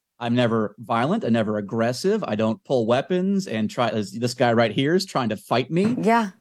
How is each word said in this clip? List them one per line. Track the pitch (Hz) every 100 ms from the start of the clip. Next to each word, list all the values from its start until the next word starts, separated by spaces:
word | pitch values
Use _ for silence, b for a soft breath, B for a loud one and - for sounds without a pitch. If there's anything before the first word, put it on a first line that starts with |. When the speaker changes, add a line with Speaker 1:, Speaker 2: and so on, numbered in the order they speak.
| _ _
Speaker 1:
I'm | 120 120
never | 120 113 104 -
violent, | 110 117 135 123
I'm | 120
never | 117 110 107
aggressive, | 98 113 113 123 185 214 -
I | 107
don't | 110 107
pull | - 131 110
weapons | 123 143 180 190 196 185
and | 113 107
try, | - 117
as | 110 98
this | 104 120
guy | - 120
right | 117 113
here | 104 139
is | 180 190
trying | 143 117
to | 107
fight | - 120 131
me. | 160 208 247
Speaker 2:
Yeah. | 180 233 208 -